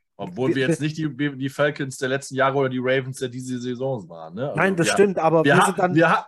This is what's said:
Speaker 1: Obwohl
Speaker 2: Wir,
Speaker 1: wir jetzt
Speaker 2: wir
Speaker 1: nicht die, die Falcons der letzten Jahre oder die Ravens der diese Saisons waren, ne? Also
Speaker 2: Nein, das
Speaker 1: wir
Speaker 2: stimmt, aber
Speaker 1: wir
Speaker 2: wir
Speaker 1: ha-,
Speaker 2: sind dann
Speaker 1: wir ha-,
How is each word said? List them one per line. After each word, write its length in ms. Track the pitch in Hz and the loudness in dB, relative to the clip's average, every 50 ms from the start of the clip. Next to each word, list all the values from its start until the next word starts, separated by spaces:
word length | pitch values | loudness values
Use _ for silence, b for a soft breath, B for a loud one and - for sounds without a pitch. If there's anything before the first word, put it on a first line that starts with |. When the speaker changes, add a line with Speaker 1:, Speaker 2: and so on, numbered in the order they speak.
| _ _ _ - | _ _ _ -12
Speaker 1:
Obwohl 320 | 101 95 87 104 127 131 | -12 -10 -6 -2 -2 0
Speaker 2:
Wir, 60 | 123 | 0
Speaker 1:
wir 120 | 135 135 131 | 2 2 0
jetzt 140 | 165 - | 0 0
Speaker 2:
wir 60 | 139 156 | 0 -2
Speaker 1:
nicht 80 | 151 160 | -2 -2
die, 400 | 156 151 131 117 143 147 139 131 | -4 -4 -4 -2 -4 -4 -2 -4
die 100 | 135 135 | -6 -6
Falcons 500 | 135 - 143 151 147 - 147 135 131 - | -2 0 0 0 0 -2 -6 -6 -6 -6
der 120 | - 127 | -2 -2
letzten 260 | 131 139 131 - 135 | -2 -2 -4 -4 -2
Jahre 220 | 131 131 135 131 139 | 0 2 2 2 2
oder 100 | 139 131 | 0 0
die 140 | 127 127 | 0 -2
Ravens 380 | 123 127 127 135 131 131 131 - | 0 2 0 0 0 -2 -6 -6
der 100 | 131 127 | -8 -6
diese 320 | 120 131 127 127 127 123 | -6 -8 -8 -8 -8 -6
Saisons 480 | 120 123 123 120 127 135 135 117 92 80 | -6 -6 -6 -4 -4 -4 -4 -6 -8 -12
waren, 260 | 85 82 82 80 85 | -14 -16 -16 -12 -8
ne? 140 | 101 127 147 | -8 -6 -4
Also 80 | 117 151 | -2 0
Speaker 2:
Nein, 180 | 170 196 196 | 0 0 0
das 120 | 170 165 - | 0 0 0
Speaker 1:
wir 60 | - | 4
Speaker 2:
stimmt, 240 | - 196 208 190 175 | 4 4 4 2 2
aber 280 | 160 160 156 165 156 | 2 4 4 4 4
Speaker 1:
wir 80 | 139 139 | 6 6
Speaker 2:
wir 80 | 139 | 6
Speaker 1:
ha-, 40 | 143 190 | 4 4
Speaker 2:
sind 120 | 185 170 | 2 0
dann 160 | 185 180 147 | 0 2 4
Speaker 1:
wir 140 | 156 165 165 | 4 4 4
ha-, 180 | 185 220 - | 4 2 0